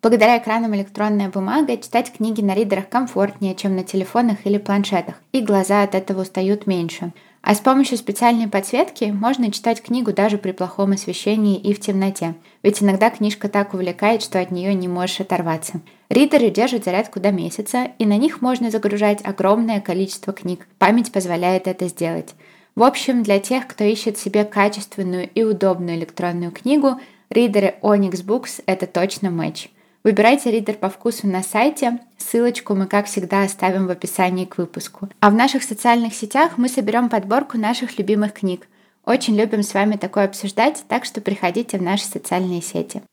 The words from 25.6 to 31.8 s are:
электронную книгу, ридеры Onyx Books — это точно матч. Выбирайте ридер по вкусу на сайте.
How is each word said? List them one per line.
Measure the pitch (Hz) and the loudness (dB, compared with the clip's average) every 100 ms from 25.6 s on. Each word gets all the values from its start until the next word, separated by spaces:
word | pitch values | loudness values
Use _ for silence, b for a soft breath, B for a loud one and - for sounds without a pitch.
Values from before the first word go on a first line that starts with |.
| 196 180 175 170 | 2 0 -2 -4
электронную | 165 - 175 175 175 | -6 -6 -6 -4 -6
книгу, | - 247 294 277 254 B B B | -6 0 2 2 0 B B B
ридеры | - 240 208 196 - | 2 4 4 2 0
Onyx | - 208 196 180 | 2 4 2 -2
Books — | 185 240 - - - | -4 -4 -4 -8 -2
это | 185 180 | -2 -2
точно | 175 190 - 196 | 0 0 0 -4
матч. | 170 156 156 - b b b | -2 -4 -6 -16 b b b
Выбирайте | 208 202 220 277 247 | 2 6 6 6 2
ридер | 226 208 208 | 0 -2 -4
по | 196 | -4
вкусу | 196 233 233 202 | -2 -4 -2 -2
на | 185 | -2
сайте. | 185 214 254 302 | -2 2 2 2